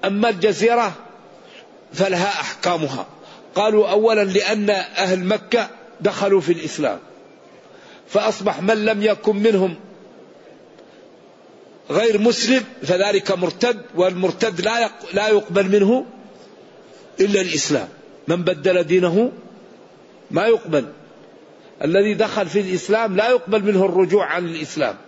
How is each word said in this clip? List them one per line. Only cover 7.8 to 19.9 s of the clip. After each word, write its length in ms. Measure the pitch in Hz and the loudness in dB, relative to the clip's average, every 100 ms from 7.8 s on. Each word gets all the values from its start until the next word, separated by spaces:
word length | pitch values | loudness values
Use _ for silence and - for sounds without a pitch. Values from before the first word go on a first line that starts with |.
| - - - | -20 -20 -4
فأصبح 540 | 196 214 208 190 - | -2 0 -2 -4 -2
من 220 | 185 220 | 0 0
لم 180 | 214 202 | 0 0
يكن 340 | 208 202 - 202 | 0 0 0 2
منهم 400 | 214 202 185 170 - - - - - - - - - - - - - - - - - - - - - | 2 2 0 -4 -18 -20 -20 -20 -20 -20 -20 -20 -20 -20 -20 -20 -20 -20 -20 -20 -20 -20 -20 -20 -4
غير 280 | 151 226 208 | 0 2 2
مسلم 460 | 220 - - 262 220 - | 2 0 2 0 0 -14
فذلك 480 | 139 180 202 202 - | -4 0 2 0 0
مرتد، 520 | 190 175 - 240 233 - | -2 -2 -2 -2 -2 -6
والمرتد 680 | 160 185 180 185 - 226 175 | 0 0 2 -2 0 -4 -2
لا 200 | 185 233 | -2 0
يق-، 340 | 226 - - | -2 -4 -6
لا 140 | 185 214 | -2 2
يقبل 360 | 214 208 180 | 2 2 -2
منه 420 | 190 208 196 254 - - - - - - - - - - - - | 2 4 4 2 -2 -16 -20 -20 -20 -20 -20 -20 -20 -20 -20 -2
إلا 200 | 196 202 | 0 2
الإسلام، 480 | 185 156 - 143 98 - - - - | -2 -4 -2 -2 -4 -16 -20 -18 -4
من 140 | 170 | -2
بدل 420 | 170 175 160 180 | -2 0 2 2
دينه 480 | 165 180 180 175 247 - - - - - - | 4 2 4 2 0 -4 -20 -20 -20 -20 -20